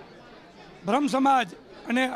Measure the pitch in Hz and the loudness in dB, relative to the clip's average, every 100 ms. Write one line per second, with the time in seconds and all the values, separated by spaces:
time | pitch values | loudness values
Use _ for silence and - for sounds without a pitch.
0 | - - - - - - - - 170 247 | -20 -20 -20 -20 -20 -20 -20 -10 -2 0
1 | 294 254 269 262 196 - - - - 240 | 2 2 4 2 0 -8 -20 -14 -4 -2
2 | 254 | 0